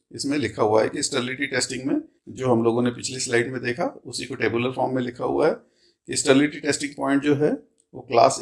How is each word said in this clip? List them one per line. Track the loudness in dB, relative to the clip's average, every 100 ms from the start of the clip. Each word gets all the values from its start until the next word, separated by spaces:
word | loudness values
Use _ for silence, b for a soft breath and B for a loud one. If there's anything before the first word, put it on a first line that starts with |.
| _
इसमें | -10 -4 -2
लिखा | -2 0
हुआ | 4 4
है | 2
कि | 0
स्टेरिलिटी | -4 -2 -4 -4 -4
टेस्टिंग | -2 -4 -4 -2
में | -2 -4 _ -18
जो | -4 2
हम | 4
लोगों | 4 2
ने | 0
पिछली | -2 -8 -8
स्लाइड | -2 0 0
में | -4
देखा | -6 -4 -4 -6 -12
उसी | -10 -8
को | -2
टेबुलर | -2 0 -2
फॉर्म | -2 -2 -2
में |
लिखा | -4 -4 -4
हुआ | 2 2
है | 0 _ _ _ _ -8
कि | -4
स्टेरिलिटी | 4 6 4 0
टेस्टिंग | -4 -2 -4 -4
पॉइंट | 0 0
जो | 2 2
है | 2 0 -8 _ _
वो | -18
क्लास | 0 6 6 4